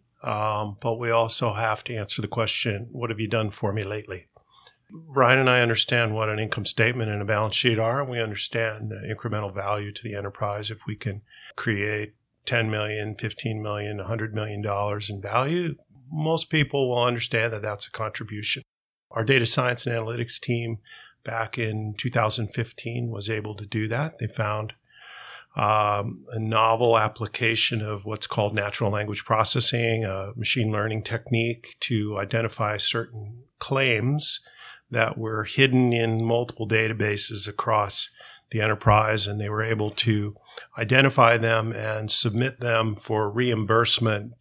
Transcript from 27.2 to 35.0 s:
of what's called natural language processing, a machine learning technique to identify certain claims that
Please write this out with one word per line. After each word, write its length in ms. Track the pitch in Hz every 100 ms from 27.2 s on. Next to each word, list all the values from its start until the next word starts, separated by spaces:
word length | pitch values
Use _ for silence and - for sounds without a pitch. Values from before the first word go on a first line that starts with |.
| 107 - 117 110 - 113
of 240 | 104 104 104
what's 220 | 107 -
called 260 | - 107
natural 380 | 110 101 - 104
language 340 | 104 107 101 -
processing, 800 | 110 110 127 - 120 117 113
a 300 | 107 95 98 117
machine 360 | 113 127 110
learning 320 | 107 110 110
technique 720 | 107 117 - 113 117 117 - -
to 360 | - 113 104 98
identify 600 | 101 113 113 - 107 104
certain 680 | - 113 113 113 104 120 - -
claims 880 | - 135 135 110 120 147 - - - - - - -
that 260 | 113